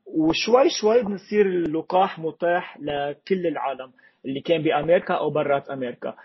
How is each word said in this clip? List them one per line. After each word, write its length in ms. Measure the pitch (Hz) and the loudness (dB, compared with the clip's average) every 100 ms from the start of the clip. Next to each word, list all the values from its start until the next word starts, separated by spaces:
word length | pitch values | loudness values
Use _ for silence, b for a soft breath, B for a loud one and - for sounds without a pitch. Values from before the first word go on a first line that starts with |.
| - | -6
وشوي 640 | 160 156 160 - 247 302 - | 0 2 0 4 4 4 2
شوي 220 | 214 240 | 2 2
بنصير 440 | 202 196 - 208 196 | 0 -6 -2 2 2
اللقاح 720 | 180 160 160 156 185 196 165 | 2 -2 -4 0 2 2 -2
متاح 600 | 160 156 175 175 - - | -8 -2 0 0 -4 -10
لكل 680 | 143 147 143 147 - 190 175 | -6 -4 -4 -8 -4 -2 -2
العالم 460 | 139 127 127 131 _ b b 131 | -2 -4 -6 -12 _ b b -8
اللي 140 | 135 | -8
كان 220 | 151 165 | 0 0
بأمريكا 520 | 151 143 151 180 190 | 2 0 4 2 2
أو 160 | 185 151 | -2 0
برات 380 | 147 143 139 - | -2 0 0 -2
أمريكا. 460 | 135 123 120 - - | -8 -8 -8 -12 -12